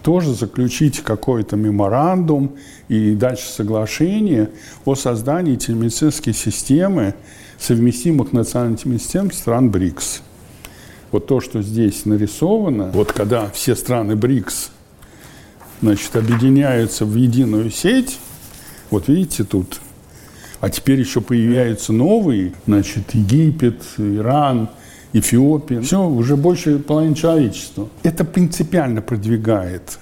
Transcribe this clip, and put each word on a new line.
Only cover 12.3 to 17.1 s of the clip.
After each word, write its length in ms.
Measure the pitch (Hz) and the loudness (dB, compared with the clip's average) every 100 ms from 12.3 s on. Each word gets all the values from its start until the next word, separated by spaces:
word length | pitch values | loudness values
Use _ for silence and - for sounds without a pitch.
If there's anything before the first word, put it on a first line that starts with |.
| - 165 220 196 117 95 | -2 0 2 0 -2 -2
вот 180 | 92 104 | 0 0
когда 380 | - 104 117 104 | -2 0 0 -2
все 260 | - - 120 | -4 -2 -2
страны 400 | - 123 107 107 | -2 -2 0 0
брикс, 540 | 123 135 92 - - - - - - - - - - - - - | 2 0 -2 -10 -12 -16 -20 -20 -20 -20 -20 -20 -20 -20 -20 -2
значит, 340 | 110 101 - 117 | 0 0 0 -2
объединяются 880 | 110 117 131 139 143 123 110 - | 0 2 4 4 4 0 -2 -2
в 80 | 107 | -2